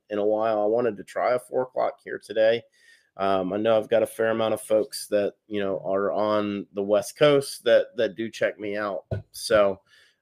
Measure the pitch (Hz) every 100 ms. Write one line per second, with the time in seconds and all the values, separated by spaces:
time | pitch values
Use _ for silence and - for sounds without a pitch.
0 | - 104 104 107 113 107 104 113 120 98
1 | - 95 98 123 - 131 127 123 113 -
2 | - 123 - 107 110 117 - _ _ _
3 | _ - 98 95 92 104 110 110 110 110
4 | 107 - 113 113 110 107 - 107 - -
5 | - 104 98 - - 104 98 95 90 98
6 | 98 87 107 107 104 101 - 101 98 104
7 | - - 147 143 139 - 117 113 - 113
8 | 107 95 113 - 110 - 104 104 104 92
9 | - 104 - - - 107 101 92 _ _
10 | _ _